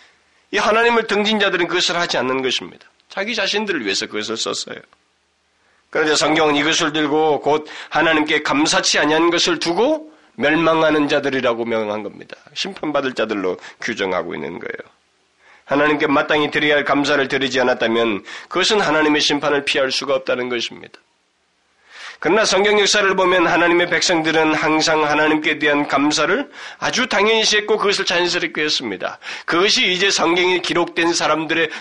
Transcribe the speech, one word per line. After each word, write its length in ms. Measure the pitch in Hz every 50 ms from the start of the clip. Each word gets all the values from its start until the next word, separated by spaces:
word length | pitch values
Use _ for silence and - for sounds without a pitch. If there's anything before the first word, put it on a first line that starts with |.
| - _ _ _ _ _ _ _ _ -
이 60 | 185
하나님을 500 | 208 233 233 214 226 233 240 233 226 220
등진 320 | 220 208 208 208 214 220 208
자들은 280 | 202 190 185 175 175
그것을 280 | - 170 180 175 180 180
하지 220 | 175 175 170 -
않는 240 | 139 123 131 131 131
것입니다. 440 | 131 123 117 - 90 82 - - - - _ _ _
자기 280 | - - 190 196 226 233
자신들을 500 | 214 196 185 196 208 220 196 180 139 107
위해서 200 | 95 98 - 110
그것을 300 | - 101 107 107 110 110
썼어요. 400 | 110 - - 110 - - - 113 113 - _ _ _ _ _ _ _ _ _ _ _ _ _ _ _ _ _ _ _ _ -
그런데 260 | - 160 160 156 147
성경은 400 | 139 160 147 156 160 156 151 143
이것을 380 | 143 147 160 156 - 170 151 147
들고 480 | 156 151 139 151 156 156 156 143 120
곧 260 | - 139 151 156 151 - - - - -
하나님께 540 | - 151 160 165 156 151 151 156 156 151 151
감사치 560 | 151 147 143 160 - 190 190 180 - - 185
아니한 320 | 151 147 156 160 170 175
것을 280 | 170 160 - 185 165 151
두고 540 | - 165 170 190 233 302 311 302 311 - - - _ _ -
멸망하는 720 | - 135 147 156 170 165 160 165 160 160 156 151 151 147
자들이라고 580 | 139 151 143 135 139 131 135 123 123 117 113 117
명한 380 | 117 113 110 110 104 104 107 101
겁니다. 340 | 95 90 87 85 - - - - - -
심판받을 600 | - - 196 196 - - 151 143 139 135 127 117
자들로 440 | - 110 107 107 98 92 90 87 - - - - -
규정하고 540 | - - 110 101 98 95 90 87 82 87 82
있는 240 | 80 71 78 87 -
거예요. 320 | - - - - - - _ _ _ _ _ _ _ _ _ _ _ - - - _
하나님께 420 | - 139 143 147 151 151 143 151
마땅히 440 | 139 139 151 151 151 156 151 147 147
드려야 240 | - 151 151 147 147
할 80 | 143 139
감사를 440 | 143 139 143 139 147 147 139 135
드리지 320 | 123 143 131 135 127 123 131
않았다면 640 | 123 127 123 - 120 113 113 117 117 113 101 95 - - - - -
그것은 340 | - - 175 180 - 220 202
하나님의 400 | 180 151 151 156 156 151 151 147
심판을 440 | 143 - 147 143 151 147 147 139 139
피할 260 | - - 147 135 131
수가 240 | 127 - 139 139 135
없다는 340 | 131 - - 127 123 123 123
것입니다. 500 | 120 117 110 - 92 85 82 - - - _ _ _ _ _ _ _ _ _ _ _ _ _ _ _ _ _ - - - - - - -
그러나 220 | - 156 190 220 202
성경 340 | - 190 185 208 208 208 208
역사를 360 | 196 180 - 208 196 190 190
보면 320 | 190 185 180 185 180 170
하나님의 420 | 165 175 165 170 175 175 175 175 170
백성들은 640 | 170 156 - - 175 160 156 160 156 160 156 156 156
항상 520 | 151 160 151 156 156 151 160 156 156 151
하나님께 520 | 147 147 151 156 156 156 151 156 165 147
대한 300 | 151 151 147 147 143 147
감사를 640 | - 151 135 143 151 151 156 151 156 202 277 277 - - - - - -
아주 300 | - - 147 - 226 254
당연시했고 680 | - 214 202 202 220 226 220 208 196 214 208 208 214 214
그것을 260 | - 185 202 190 196 185
자연스럽게 580 | - 185 175 175 175 170 170 170 156 - 165
했습니다. 580 | 151 151 143 - 135 107 92 90 - 95 - - - - - - -
그것이 480 | - 160 175 196 214 214 262 247 185 180
이제 180 | 175 196 196
성경에 480 | - - 165 165 175 180 175 180 185 175
기록된 540 | 180 - - 175 175 170 - 175 165 170 165
사람들의 560 | - 165 147 151 156 160 151 160 165 165 160 - -